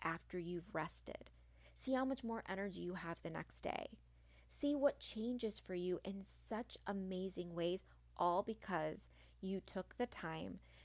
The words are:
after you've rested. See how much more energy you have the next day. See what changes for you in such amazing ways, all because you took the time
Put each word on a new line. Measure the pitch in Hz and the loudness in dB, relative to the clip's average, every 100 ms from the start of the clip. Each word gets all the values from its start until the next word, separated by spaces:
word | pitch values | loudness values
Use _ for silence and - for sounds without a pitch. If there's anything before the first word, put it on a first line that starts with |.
after | 165 165 - 180 | -2 -2 -2 -4
you've | 170 175 175 | -2 -2 -2
rested. | 160 160 - - - - - - - - - | -2 0 -2 -2 -8 -10 -18 -20 -20 -14 -4
See | - | 2
how | 254 | 4
much | 262 262 | 4 0
more | 226 226 - | -2 -2 -2
energy | 190 202 180 | -2 -2 -2
you | 175 | -2
have | 180 165 170 | -2 -4 -4
the | 165 | -4
next | 160 - - | -4 -4 -2
day. | - - - - - - - - - | 0 -2 -4 -10 -20 -20 -20 -20 -6
See | - 285 | 2 4
what | 294 269 - | 6 6 4
changes | - 214 226 247 220 - | -4 -2 -2 0 0 -2
for | - 180 | -4 0
you | 180 180 | 2 0
in | - 196 196 - - | -2 -6 -6 -6 -2
such | 220 240 - - | -2 -4 -6 -2
amazing | 196 185 185 190 180 175 | -2 -2 -2 0 -2 -2
ways, | 170 170 185 - - - - | 2 2 2 -2 -18 -8 4
all | 175 175 | 6 6
because | 214 214 - 175 156 - - - - - | 2 -2 0 2 2 0 -6 -10 -20 -6
you | 190 190 | -2 -2
took | - 190 185 - | -2 -4 -4 -2
the | 240 | -2
time | - 165 160 165 190 - - | -2 -4 -4 -6 -8 -14 -20